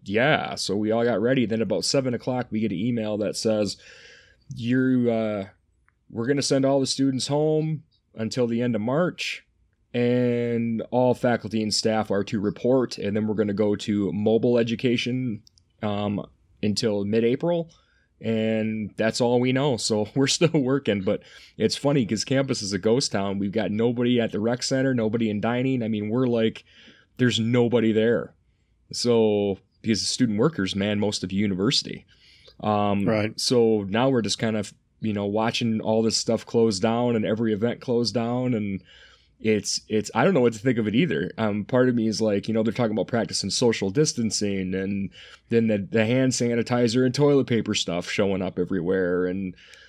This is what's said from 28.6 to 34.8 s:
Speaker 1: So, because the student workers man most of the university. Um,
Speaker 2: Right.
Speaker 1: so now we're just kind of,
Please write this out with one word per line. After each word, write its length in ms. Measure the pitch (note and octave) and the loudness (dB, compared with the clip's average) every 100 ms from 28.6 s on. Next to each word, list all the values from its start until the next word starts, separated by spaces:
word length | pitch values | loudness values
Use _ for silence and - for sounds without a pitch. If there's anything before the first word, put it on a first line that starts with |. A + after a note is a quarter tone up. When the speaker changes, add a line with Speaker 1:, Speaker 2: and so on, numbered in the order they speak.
| _ _ - | _ _ -14
Speaker 1:
So, 680 | - A#2+ A#2 A2 G#2 G2+ F#2+ _ _ | -4 2 4 4 4 0 -2 _ _
because 180 | A2 G2+ | -2 -2
the 80 | - | -2
student 320 | - B2 G#2 | 0 0 2
workers 360 | D3+ D#3+ F#2+ G2 | 2 0 -2 -2
man 240 | G2+ G#2 | 0 0
most 240 | G#2 - | -2 -2
of 60 | F2+ | -4
the 60 | F#2+ | -2
university. 720 | G#2 F2+ G#2+ - - - - _ _ - - - | 0 0 0 0 -2 -10 -16 _ _ -20 -20 -6
Um, 440 | G#2+ G#2 G2+ G2+ G2+ | 0 2 2 0 0
Speaker 2:
Right. 340 | G#2+ G#2+ - | 0 0 -2
Speaker 1:
so 460 | - B2 A2+ A2 G2 | 0 4 4 2 0
now 220 | G#2+ C3 | 0 2
we're 140 | B2+ | 2
just 160 | G2+ - | 0 -2
kind 180 | A2+ G#2+ | -2 -2
of, 160 | G2+ - | -6 -12